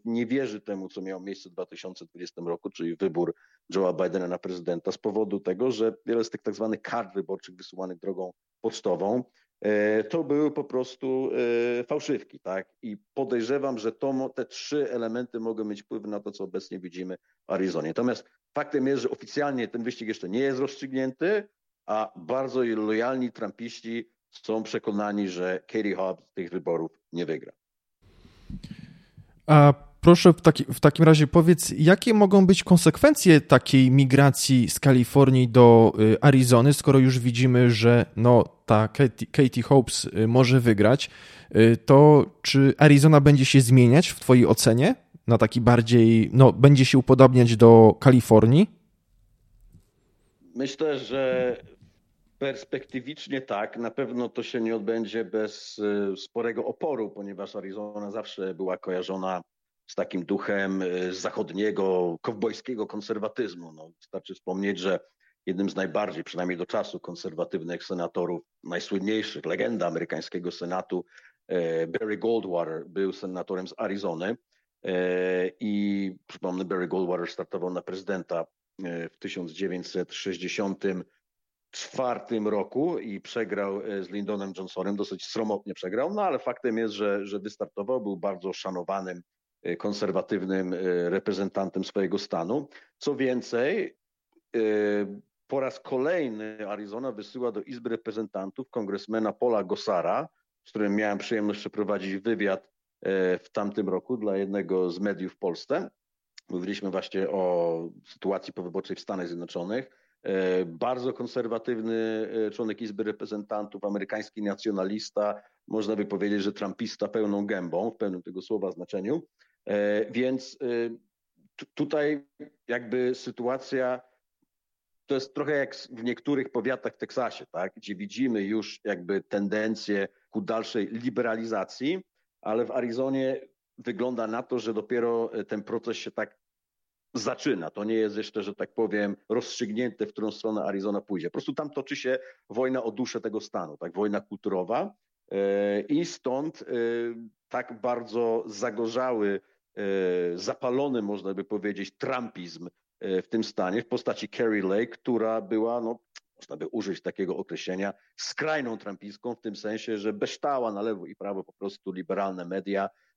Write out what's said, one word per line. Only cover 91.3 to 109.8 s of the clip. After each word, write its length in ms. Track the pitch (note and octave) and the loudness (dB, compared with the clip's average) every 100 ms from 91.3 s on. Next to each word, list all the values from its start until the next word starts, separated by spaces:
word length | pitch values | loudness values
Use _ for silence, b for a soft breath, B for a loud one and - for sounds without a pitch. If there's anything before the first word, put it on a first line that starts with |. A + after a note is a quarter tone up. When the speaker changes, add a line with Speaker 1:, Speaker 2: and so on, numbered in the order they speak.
| F#2+ G2 G2 F#2 F#2+ | -6 -6 -6 -6 -6
Speaker 1:
swojego 340 | F#2 G2+ F#2 G2 | -6 -4 -4 -4
stanu. 500 | - F2+ E2 C#3 C#3 b b _ | -6 -6 -4 -6 -8 b b _
Co 180 | D3 C#3 | -6 -4
więcej, 800 | C3 B2 - A#2 C#3 G#3+ - - _ _ _ _ _ A#2 | -4 -4 -6 -4 -2 -4 -6 -12 _ _ _ _ _ -2
e, 40 | A2 G#2+ G#2 G#2 G2 G2+ _ _ - | 0 0 0 -2 -4 -10 _ _ -8
po 120 | C3+ | -4
raz 200 | C3 - | -4 -8
kolejny 880 | - B2+ C#3+ F3+ C3 G#2+ G#2+ G#2+ G2+ | -6 -4 -2 -2 -4 -8 -12 -12 -10
Arizona 420 | G#2 G#2 A2+ C3+ | -10 -10 -10 -10
wysyła 400 | G#2+ G2+ B2+ B2 | -10 -14 -8 -6
do 100 | G#2 | -6
Izby 280 | C#3+ A#2+ A#2 | -10 -10 -8
Reprezentantów 800 | A2+ A2+ G#2+ A2 G2 F#2+ - B2+ | -8 -8 -8 -8 -10 -10 -12 -10
kongresmena 640 | A#2+ G2+ G2+ - A2 G#2+ | -8 -8 -8 -6 -4 -4
Paula 300 | - B2 A2 | -2 -2 -2
Gosara, 640 | F#2 G2+ A2 F2+ D#2+ A#2 D#3+ _ _ _ _ | -4 -6 -4 -2 -2 -4 -6 _ _ _ _
z 40 | |
którym 260 | G#2+ G#2 G2+ | -6 -2 -2
miałem 220 | G#2+ G2+ | -2 -4
przyjemność 420 | - A2+ G#2 G2+ | -6 -4 -4 -6
przeprowadzić 580 | G2+ G#2+ G2+ G2+ G2 G2 | -8 -6 -4 -4 -6 -6
wywiad, 460 | A2+ G#2 G2+ F#2+ - _ _ _ | -4 -4 -2 -4 -8 _ _ _
e, 380 | - F#2+ F#2 F2+ | -4 -2 0 -2
w 100 | - | -6
tamtym 380 | G#2+ G2+ G#2 F#2+ | -8 -6 -4 -4
roku 280 | F2+ - B2 | -4 -6 -6
dla 200 | G#2+ F#2+ | -4 -4
jednego 520 | G2 G2+ F2 F#2 F2+ | -4 -6 -4 -2 -2
z 100 | F2+ | -4
mediów 340 | G2+ F2+ F#2 | -6 -6 -10
w 40 | - | -8
Polsce. 520 | F#2 E2 - D#3+ A#3 _ _ _ _ _ - | -8 -8 -6 -6 -6 _ _ _ _ _ -12
Mówiliśmy 420 | F2+ F#2 - G2 | -10 -8 -8 -6
właśnie 380 | F#2 - F#2+ F#2+ | -8 -6 -6 -4
o 600 | G2 F2+ F2 E2+ E2 E2+ - _ | -2 -2 -2 -2 -4 -8 -16 _
sytuacji 480 | _ F#2+ F#2+ - | _ -6 -6 -8
powyborczej 420 | - F2+ F#2 - F#2+ | -12 -10 -10 -10 -12
w 40 | |
Stanach 280 | - F#2+ E2+ | -10 -10 -8
Zjednoczonych. 640 | E2+ E2+ F2+ F2+ B2 | -10 -12 -10 -8 -8